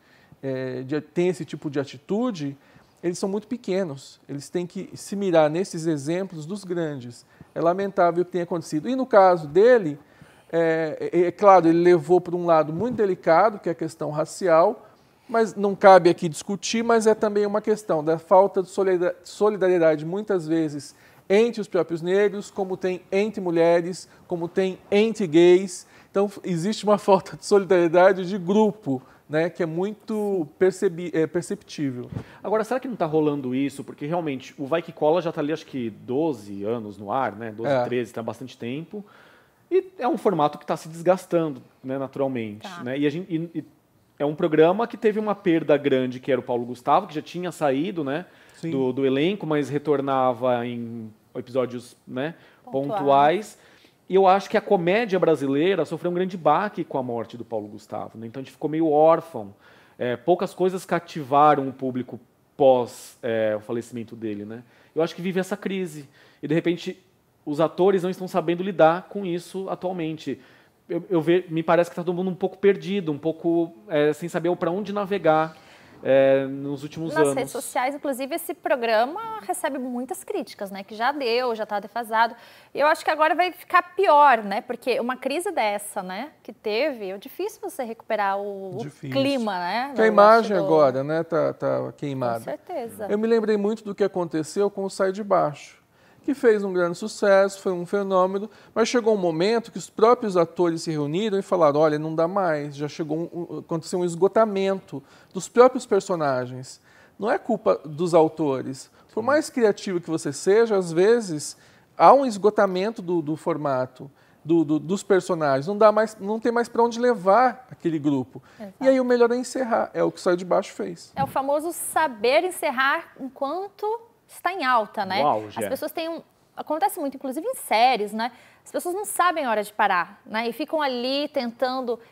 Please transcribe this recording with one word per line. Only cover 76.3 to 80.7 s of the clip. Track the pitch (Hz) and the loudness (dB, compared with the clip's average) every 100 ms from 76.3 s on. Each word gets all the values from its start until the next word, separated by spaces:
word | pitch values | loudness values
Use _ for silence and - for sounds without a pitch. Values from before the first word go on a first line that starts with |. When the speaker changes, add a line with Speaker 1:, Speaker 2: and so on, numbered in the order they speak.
| 135 135 | 4 0
Speaker 2:
nos | 139 143 143 | -6 -8 -10
últimos | 147 160 160 | -10 -10 -4
Speaker 3:
Nas | 311 | 0
Speaker 2:
anos. | - 135 | 2 0
Speaker 3:
redes | 269 | -6
sociais, | - - 277 254 | -8 -8 -4 -4
inclusive, | 285 294 247 269 | -4 -6 -6 -6
esse | 330 - | -8 -8
programa | - 349 285 233 220 247 381 453 440 | -10 -4 -2 2 2 0 -4 -10 -10
recebe | - 349 311 269 | -8 -6 -6 -6
muitas | 254 247 262 359 | -8 -8 -8 -10
críticas, | - 403 240 - 202 | -8 -8 -8 -12 -12